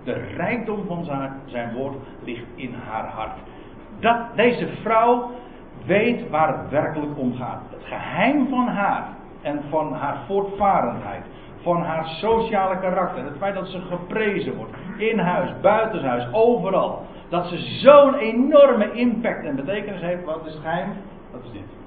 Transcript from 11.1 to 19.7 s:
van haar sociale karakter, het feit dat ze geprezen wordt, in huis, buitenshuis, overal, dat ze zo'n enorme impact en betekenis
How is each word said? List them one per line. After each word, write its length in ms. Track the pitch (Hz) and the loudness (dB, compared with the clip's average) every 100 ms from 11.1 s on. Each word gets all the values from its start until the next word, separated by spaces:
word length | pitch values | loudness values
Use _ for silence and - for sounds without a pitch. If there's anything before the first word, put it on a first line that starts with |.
| - - - - - | -10 -12 -16 -18 -6
van 200 | 170 170 | 0 0
haar 240 | 165 160 156 | 0 -4 -4
sociale 720 | - 214 226 - 202 190 185 | -4 2 2 2 2 2 0
karakter, 460 | 185 180 175 135 | 0 0 -2 -4
het 120 | 131 - | -8 -4
feit 160 | 196 | -4
dat 140 | 190 175 | -4 -6
ze 120 | 180 | -10
geprezen 760 | 185 175 - 220 214 185 127 - | -6 -8 -4 0 0 0 -4 -6
wordt, 160 | - - - - | -10 -12 -12 -2
in 220 | 220 214 | 0 2
huis, 420 | 175 180 175 127 | 2 0 -2 2
buitenshuis, 680 | 185 220 220 170 135 123 123 | 4 4 2 0 0 -2 0
overal, 760 | 214 233 233 180 180 113 - - - - | 4 6 6 2 2 0 -4 -12 -16 -4
dat 180 | 170 175 | -4 -2
ze 120 | 175 | -6
zo'n 560 | - - 247 285 277 | -6 6 10 12 10
enorme 800 | 254 220 233 277 302 269 226 208 | 6 0 2 6 10 8 8 0
impact 520 | 226 240 208 208 - | 2 0 2 -2 -2
en 120 | 156 135 | -6 -6
betekenis 440 | 139 | -4